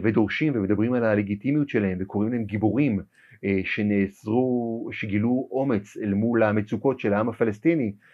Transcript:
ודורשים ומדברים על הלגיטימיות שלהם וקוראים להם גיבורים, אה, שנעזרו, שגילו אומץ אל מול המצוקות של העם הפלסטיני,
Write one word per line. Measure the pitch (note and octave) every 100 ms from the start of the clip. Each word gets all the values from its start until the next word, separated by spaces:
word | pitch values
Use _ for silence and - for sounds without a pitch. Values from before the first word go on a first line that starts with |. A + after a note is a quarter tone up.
ודורשים | G#2 G#2+ G#2 - D#3 A#2+
ומדברים | G2 G2+ A2+
על | B2
הלגיטימיות | A2+ G#2 G2+ G#2 C3 D3 C#3+
שלהם | A#2+ G2 F2+
וקוראים | F#2 G2+ A2
להם | B2
גיבורים, | G#2 G#2+ G#2+ A2+ C#3+ G2 - _ - -
אה, | G2+ G2
שנעזרו, | F2+ - G#2 G2+ G2 - A2 A#2+ B2+ B2 A#2 A2+ -
שגילו | A2 A2 G#2 A#2 B2+ -
אומץ | C3 C3+ G#2 G2+ G#2
אל | G#2
מול | G2 A2+ A#2
המצוקות | G#2+ G#2+ G#2 G#2+ C#3 C3
של | A2+
העם | G2+ A#2
הפלסטיני, | A2 A2+ G#2 E3 E3 A2 - _